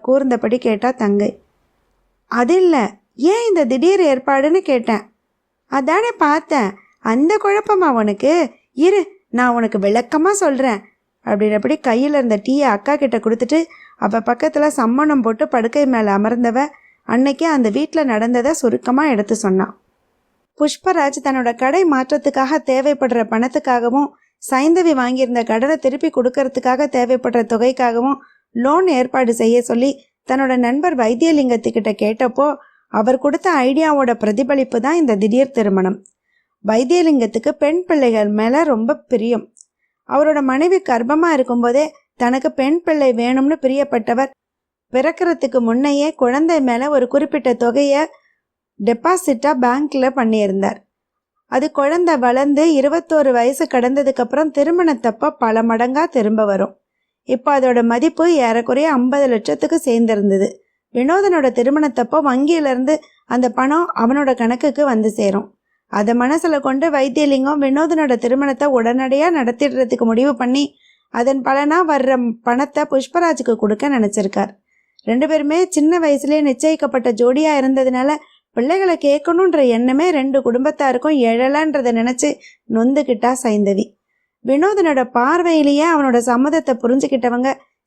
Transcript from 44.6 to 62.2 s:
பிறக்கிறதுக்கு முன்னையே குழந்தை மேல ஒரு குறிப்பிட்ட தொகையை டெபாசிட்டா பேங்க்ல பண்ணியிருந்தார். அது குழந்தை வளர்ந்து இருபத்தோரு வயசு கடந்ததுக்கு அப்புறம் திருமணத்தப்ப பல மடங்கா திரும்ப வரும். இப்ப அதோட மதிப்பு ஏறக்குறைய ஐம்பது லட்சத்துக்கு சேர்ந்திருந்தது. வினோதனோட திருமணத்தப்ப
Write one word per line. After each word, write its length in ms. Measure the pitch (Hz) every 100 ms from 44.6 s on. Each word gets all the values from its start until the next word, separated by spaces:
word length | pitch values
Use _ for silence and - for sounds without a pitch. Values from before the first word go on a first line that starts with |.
| _ _ _
பிறக்கிறதுக்கு 680 | 254 294 330 359 330 262 254
முன்னையே 560 | 233 240 285 285 302 302
குழந்தை 460 | 240 269 330 320
மேல 280 | 254 240 285
ஒரு 180 | 285 247
குறிப்பிட்ட 460 | 277 302 302 254
தொகையை 480 | 240 240 247 285 277 311 - _ _ _ _ _ - 202
டெபாசிட்டா 640 | 233 330 370 - 233 285 269
பேங்க்ல 440 | 240 262 294 277 254
பண்ணியிருந்தார். 720 | 262 226 220 202 190 196 - _ _ _ _ _ _ -
அது 240 | 247 302
குழந்தை 460 | 294 277 349 349 294
வளர்ந்து 480 | 247 254 285 285 330
இருபத்தோரு 580 | 285 269 330 - 311 269
வயசு 340 | 240 240 262 320
கடந்ததுக்கு 560 | 247 247 277 269 262
அப்புறம் 300 | 240 285 311
திருமணத்தப்ப 800 | 285 285 349 339 247 226 - 302
பல 340 | 302 226 226
மடங்கா 400 | 226 226 247 269 330
திரும்ப 380 | 262 214 220 208
வரும். 300 | 196 - - _ _ _ _
இப்ப 360 | - 247 294 277
அதோட 240 | 254 240
மதிப்பு 500 | 233 233 320 320 339
ஏறக்குறைய 580 | 320 233 226 233 254 320
ஐம்பது 360 | 269 254 285 269
லட்சத்துக்கு 540 | 226 247 294 302 330 269
சேர்ந்திருந்தது. 640 | 233 226 208 202 196 202 - _ _ _
வினோதனோட 540 | 240 262 370 392 339 254
திருமணத்தப்ப 720 | 240 240 302 302 254 233 302